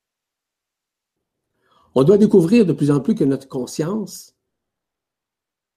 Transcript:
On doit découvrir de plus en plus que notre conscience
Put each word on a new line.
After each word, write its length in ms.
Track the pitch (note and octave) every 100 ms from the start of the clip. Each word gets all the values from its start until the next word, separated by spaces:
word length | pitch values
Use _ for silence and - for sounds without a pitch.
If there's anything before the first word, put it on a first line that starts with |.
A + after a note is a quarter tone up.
| _ _ _ _ _ _ _ _ _ _ _ _ _ _ _ _ _ _ _
On 100 | B2+
doit 140 | C#3+ G#3
découvrir 480 | G#3+ G3 E3 A#3+ F3
de 80 |
plus 160 | C#3+ D3
en 100 | C#3+
plus 140 | -
que 100 | -
notre 240 | C#3+ C3+ -
conscience 880 | C3 B2 - D#3+ G#3+ F#3+ - - _ _ _ _ _ _ _ _ _ _ _ _ _ _